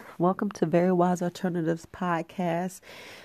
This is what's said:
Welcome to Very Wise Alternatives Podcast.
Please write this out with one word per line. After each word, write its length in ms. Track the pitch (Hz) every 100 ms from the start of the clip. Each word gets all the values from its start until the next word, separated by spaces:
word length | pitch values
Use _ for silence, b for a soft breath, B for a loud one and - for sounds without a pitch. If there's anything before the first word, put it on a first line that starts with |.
| B B
Welcome 320 | 175 190 208
to 140 | - 165
Very 280 | 170 180
Wise 280 | 180 175 175
Alternatives 640 | 180 175 185 175 160 165 -
Podcast. 880 | - 180 170 165 - 175 165 180 - B B B B